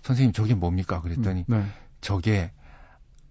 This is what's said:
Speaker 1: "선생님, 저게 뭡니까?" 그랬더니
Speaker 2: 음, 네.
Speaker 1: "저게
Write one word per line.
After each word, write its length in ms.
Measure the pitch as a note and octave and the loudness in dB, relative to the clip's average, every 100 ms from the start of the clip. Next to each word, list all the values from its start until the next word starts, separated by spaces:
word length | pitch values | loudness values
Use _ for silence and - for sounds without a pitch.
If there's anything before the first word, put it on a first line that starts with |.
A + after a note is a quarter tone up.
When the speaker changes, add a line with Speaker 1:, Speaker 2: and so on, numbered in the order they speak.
Speaker 1:
"선생님, 300 | - B2+ C3 | -2 2 2
저게 200 | G#2 G#2+ | 2 2
뭡니까?" 460 | G#2+ F2 F2+ F2+ E2+ | 2 2 0 -2 -4
그랬더니 440 | E2+ E2+ G2+ F#2 F2 | -4 -2 -2 -2 0
Speaker 2:
음, 60 | |
네. 100 | A2 G2+ - - - | 0 -2 -6 -18 -12
Speaker 1:
"저게 500 | - G2 F#2 G2+ E2 - - - - - - - - | -4 -2 0 0 -2 -8 -20 -20 -20 -20 -20 -20 -20